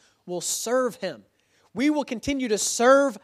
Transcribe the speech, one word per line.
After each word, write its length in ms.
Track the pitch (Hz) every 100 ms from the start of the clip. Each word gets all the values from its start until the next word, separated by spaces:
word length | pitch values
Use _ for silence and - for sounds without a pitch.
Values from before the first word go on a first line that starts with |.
| _ _ -
will 160 | 175
serve 540 | - - 220 254 254 -
him." 300 | 185 120 _ _ _ _ _
We 160 | 196 285
will 160 | 302 254
continue 420 | 226 - 277 254
to 100 | 190
serve 600 | - - 240 277 277 202